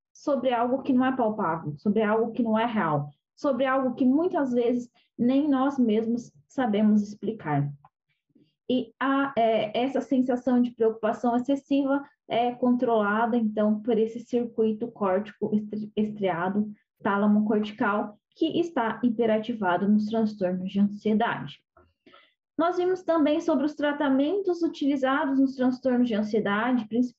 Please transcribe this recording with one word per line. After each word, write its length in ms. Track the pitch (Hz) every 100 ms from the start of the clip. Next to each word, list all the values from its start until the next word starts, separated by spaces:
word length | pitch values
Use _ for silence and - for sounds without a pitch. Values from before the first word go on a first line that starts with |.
| _
sobre 400 | - 311 269 254
algo 300 | 240 247 254
que 100 | -
não 120 | 247
é 100 | 262
palpável, 580 | 262 220 214 175 165 151 143
sobre 260 | 208 202
algo 300 | 208 220 233
que 100 | -
não 160 | 226 220
é 80 | 240
real, 440 | 214 165 147 143 - _ -
sobre 280 | 285 240
algo 300 | 269 269 262
que 100 | -
muitas 460 | 254 285 349 349 262
vezes 400 | 240 233 247 - _ _ -
nem 320 | 240 269 302
nós 300 | 262 277 277
mesmos 540 | 226 214 226 240 - _ _
sabemos 520 | - 240 202 214 208
explicar. 680 | 202 - 202 - 160 143 143 - _ _ _ _ _ _ _ _ -
E 240 | 254 - -
a, 340 | 269 277 277 -
é, 400 | 226 220 214 233
essa 220 | 262 -
sensação 600 | - 254 254 247 262 247
de 120 | 240
preocupação 640 | - 226 220 214 - 240 240
excessiva 680 | 247 277 - 277 269 277 - _ -
é 240 | 220 240
controlada, 880 | 240 247 247 247 220 202 214 233 240
então, 440 | 214 214 214 214
por 140 | 247 220
esse 220 | 226 240
circuito 680 | - 240 233 - 220 214 240
córtico 680 | - 196 190 214 - 214
estri-, 380 | 214 - 214 214 -
estriado 760 | 214 - 190 165 180 208 214 - _ _
tálamo 460 | 214 202 208 208 214
cortical, 720 | 214 - - 220 208 - - _
que 240 | - 320 -
está 420 | 339 262 220 -
hiperativado 840 | 240 214 226 214 214 220 185 180 196
nos 180 | 214 214
transtornos 680 | 226 214 - 180 185 190
de 80 | 196
ansiedade. 840 | 202 208 214 214 226 - 143 - _ _ _ _ _ - _ _ _ -
Nós 200 | 330 359
vimos 240 | 359 370
também 360 | - 330 294 320
sobre 280 | 330 277 294
os 80 |
tratamentos 880 | - 294 285 285 269 294 403 381 339
utilizados 760 | 330 - 277 285 254 277 277 269
nos 180 | 269 -
transtornos 520 | 254 247 262 247 240
de 60 |
ansiedade, 760 | 208 214 220 196 208 247 240 214
princi-, 260 | 226 247